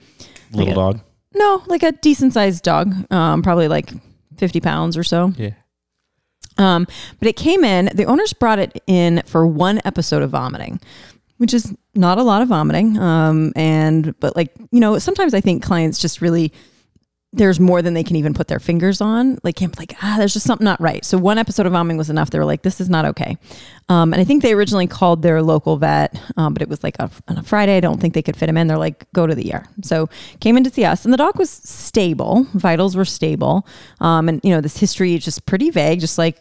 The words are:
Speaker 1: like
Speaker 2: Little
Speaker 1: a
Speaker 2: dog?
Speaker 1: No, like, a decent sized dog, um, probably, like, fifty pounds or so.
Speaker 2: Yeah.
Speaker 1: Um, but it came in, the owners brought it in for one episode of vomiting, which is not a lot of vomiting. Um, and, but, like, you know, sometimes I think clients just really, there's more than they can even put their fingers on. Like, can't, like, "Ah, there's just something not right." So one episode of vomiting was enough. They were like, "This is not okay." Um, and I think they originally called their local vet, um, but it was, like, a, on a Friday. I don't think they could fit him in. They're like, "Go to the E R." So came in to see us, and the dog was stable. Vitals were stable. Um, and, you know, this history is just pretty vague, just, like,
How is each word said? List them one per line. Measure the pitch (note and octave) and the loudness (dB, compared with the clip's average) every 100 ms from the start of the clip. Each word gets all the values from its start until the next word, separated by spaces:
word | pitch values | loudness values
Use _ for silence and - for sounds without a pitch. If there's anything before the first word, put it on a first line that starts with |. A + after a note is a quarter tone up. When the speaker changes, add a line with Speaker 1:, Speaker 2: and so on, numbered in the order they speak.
| _ - - - _ | _ -20 -20 -20 _
Speaker 1:
like | G#2+ G2 | -2 0
Speaker 2:
Little | |
Speaker 1:
a | F#2+ F#2+ | 0 0
Speaker 2:
dog? | G#2 - _ _ G4+ | -2 -8 _ _ 0
Speaker 1:
No, | G#4 F#4+ F#4 | 2 0 -2
like, | E4+ | 0
a | E4 | 0
decent | D#4 D4+ C#4+ C4 | 2 0 2 2
sized | A#3+ G3 E3+ | 2 0 0
dog, | E3+ D3+ F#3+ F#3 - | 0 0 0 -4 -2
um, | F#3 E3 D#3 | 0 2 2
probably, | F3+ F3 D#3 | 2 2 2
like, | D#3 - - - _ _ - | -2 -4 -14 -20 _ _ -6
fifty | F3+ E3+ | -4 -2
pounds | D#3+ D3+ E3 D#3+ | -2 -2 -4 -4
or | |
so. | E3+ E3+ F#3 F3 | -2 0 0 -2
Speaker 2:
Yeah. | G#2 - _ _ _ _ _ _ _ _ - - | -8 -10 _ _ _ _ _ _ _ _ -6 2
Speaker 1:
Um, | F#3+ F3 F3+ - - - | 2 2 -2 -8 -20 -4
but | A3 | -2
it | - | 0
came | D#4 F#4+ | 0 2
in, | B3+ F#3 F#3+ | 2 2 2
the | - G#3 | 0 2
owners | C#4 G#4+ | 0 0
brought | - A#3 G#3 | 0 0 0
it | - - - | -2 -6 0
in | F3+ E3+ E3+ - | 2 4 0 0
for | E3 E3 | 2 2
one | D3+ F3+ G#3+ G3 | 2 0 0 -2
episode | F3 D#3 D3+ | -4 -2 -2
of | C#3+ | -2
vomiting, | C#3 B2 - - - - - - _ _ - | -4 -6 -10 -10 -12 -14 -20 -20 _ _ -2
which | A#3+ | 0
is | A#3+ G#3 - _ | 0 -2 -10 _
not | G#3 F3 F#3 | 0 2 4
a | |
lot | B3+ G3+ | 2 2
of | B3 | 2
vomiting. | E3+ D3+ D#3 A3 G#3+ | 2 2 2 2 2
Um, | F3+ D#3+ D#3 D#3 D#3 - | 2 2 2 2 0 0
and, | D#3+ D#3 D#3 D#3+ D#3 - | 0 2 2 2 0 -4
but, | D3 - | -4 -2
like, | D#3 - A3+ | -4 -8 0
you | A#3+ | 2
know, | G#3+ G#3 | 4 2
sometimes | F4+ G4 F4+ G3+ | -2 -2 0 2
I | |
think | G3 F3 | 0 -2
clients | - E3+ D#3+ - | 0 0 0 -2
just | E3 - | -6 -2
really, | E3+ E3 D#3 - _ _ _ _ _ _ _ | 0 0 -2 -6 _ _ _ _ _ _ _
there's | F#3+ G3 E3+ | 2 2 4
more | F3+ F3+ | 4 4
than | F3 | 0
they | E3 D#3+ | -2 -2
can | E3 | -2
even | D3+ | -2
put | D3+ - | -4 -4
their | C#3+ | -4
fingers | - E3+ F#3+ F#3+ | -2 0 0 0
on. | G#3 A3+ C4 B3+ | -2 0 0 -2
Like, | F3 - | -6 -4
can't, | F3+ - | -6 -6
like, | - - | -16 -10
"Ah, | G3+ G#3+ | -4 0
there's | G3+ | 0
just | G#3 - | 0 -2
something | A#3 | 0
not | G#3+ F3+ | 0 0
right." | E3 - | -2 -4
So | - F#3 | -2 0
one | F3+ G#3+ | 2 0
episode | A#3 G#3+ F3+ | 0 0 0
of | |
vomiting | F3 E3+ D#3+ | 0 0 -2
was | D#3 | -2
enough. | D#3 D3+ | -2 -2
They | D3+ | -2
were | D3+ | -2
like, | D3 | -2
"This | F#3 - | -4 -4
is | F#3 | -2
not | E3 | 0
okay." | D3+ - - - - - - - - | -2 -4 -8 -8 -14 -20 -20 -10 0
Um, | F3 E3 | 4 4
and | E3 | 2
I | |
think | F#3 C#4+ | 2 2
they | B3 | 4
originally | G#3 G#3 G3+ F3+ | 2 2 0 -2
called | - F#3 E3+ | 0 2 2
their | E3 D#3+ | 2 2
local | D#3+ D#3 D#3+ D3+ | 2 0 0 0
vet, | D3+ D3 D3 - - - | 0 0 -2 -6 -8 -4
um, | D#3 | -2
but | D#3 | -2
it | D3+ | -6
was, | D3 | -6
like, | D#3 - | -8 -8
a, | - - - | -10 -10 -10
on | F3 | -8
a | |
Friday. | - G#3 G3+ F#3+ | -2 0 2 2
I | |
don't | E3+ F3+ | 2 0
think | E3+ | -2
they | E3 | -2
could | D#3 - | -4 -4
fit | D#3+ | -2
him | D#3+ | 0
in. | E3 | 0
They're | D#3 | 0
like, | D#3+ D3+ - | -4 -6 -6
"Go | - D#3+ | -2 0
to | D3+ | -2
the | - | -6
E | |
R." | - - - | -8 -10 -16
So | - D#3+ D#3+ - - - | -4 -4 -4 -8 -20 -4
came | G#3+ B3 | 2 4
in | |
to | C4 | 2
see | - F3+ | 0 0
us, | E3 | 0
and | A3 | 0
the | B3+ | 2
dog | D#4+ G4+ | 2 0
was | F4 | -4
stable. | - - - - A3+ F3+ D3+ A1 A3+ C4 | -6 -12 -10 -2 0 0 -2 0 0 0
Vitals | F#3+ F3+ E3 F#3+ F#3 | 0 0 2 0 0
were | F#3 | -4
stable. | - D#3+ D#3 B2+ F3 - - - - | -2 -4 0 0 0 -4 -14 -20 -4
Um, | E3 E3 E3 | 0 2 2
and, | D#3 | 0
you | G3 | 2
know, | E3 | 2
this | D3+ - | 0 -2
history | G3+ - F#3 | -2 0 0
is | E3+ D#3 | 0 -4
just | - - | -8 -4
pretty | F#3+ D4+ | -2 0
vague, | A3+ D3+ F3 | 0 0 0
just, | D#3+ - | -2 0
like, | E3 - | -2 -2